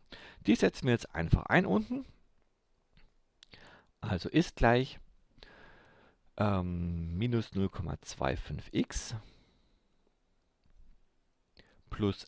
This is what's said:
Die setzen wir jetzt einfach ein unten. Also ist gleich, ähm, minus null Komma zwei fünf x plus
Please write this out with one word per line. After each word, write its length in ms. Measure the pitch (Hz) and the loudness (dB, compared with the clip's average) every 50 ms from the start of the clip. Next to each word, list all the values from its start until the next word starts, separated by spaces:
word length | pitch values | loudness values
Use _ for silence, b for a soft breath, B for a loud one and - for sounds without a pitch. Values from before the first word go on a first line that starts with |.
| - - B B B B B B B | -20 -20 B B B B B B B
Die 100 | - 240 | 2 4
setzen 300 | - 196 180 - - - | 4 4 2 2 0 0
wir 60 | 127 | 2
jetzt 240 | 120 117 - - - | 2 2 0 -4 -6
einfach 320 | 165 - - - - - | -4 0 2 2 2 4
ein 180 | - 120 170 190 | 4 2 2 4
unten. 400 | - 190 220 214 214 247 277 262 - - _ _ _ _ _ _ _ _ _ _ _ _ _ _ _ _ - - - _ _ _ _ _ _ - - B B B B B B B B B _ | 4 2 0 0 -2 -6 -8 -8 -10 -18 _ _ _ _ _ _ _ _ _ _ _ _ _ _ _ _ -20 -20 -20 _ _ _ _ _ _ -20 -20 B B B B B B B B B _
Also 280 | - 107 95 87 - - | -4 -2 -2 -2 -2 0
ist 260 | - 156 165 - - | 2 2 2 2 2
gleich, 440 | - 127 117 120 123 131 - - - - - - _ _ _ _ _ B B B B B B B B B B B B B B B B B _ _ | 4 6 6 6 6 4 0 -6 -14 -20 -20 -20 _ _ _ _ _ B B B B B B B B B B B B B B B B B _ _
ähm, 800 | - 104 104 98 92 90 90 87 87 87 87 87 85 82 82 85 | -2 0 2 2 0 0 -2 -2 -4 -4 -4 -4 -4 -4 -4 -2
minus 380 | 90 117 123 120 113 107 - - | -2 0 2 2 0 0 -2 -2
null 140 | 95 95 92 | 0 0 0
Komma 260 | - - 87 - - - | -2 -4 -6 -6 -6 -8
zwei 360 | - - - - 69 65 65 | -8 -10 -6 -4 -2 -2 -2
fünf 320 | - - - 76 - - - | -2 -4 -6 -8 -10 -8 -4
x 440 | - 110 - - - - - - 117 107 b b b b b b b b b b b b b b _ _ _ _ _ _ _ _ _ _ _ _ _ _ _ _ - - - - - - _ _ _ _ _ _ _ _ _ _ _ - b b b b b - | -2 -2 -2 -2 -4 -8 -8 -8 -8 -10 b b b b b b b b b b b b b b _ _ _ _ _ _ _ _ _ _ _ _ _ _ _ _ -20 -20 -20 -20 -20 -20 _ _ _ _ _ _ _ _ _ _ _ -20 b b b b b -12
plus 380 | - - 104 101 95 - - | -4 -2 0 0 0 -2 -6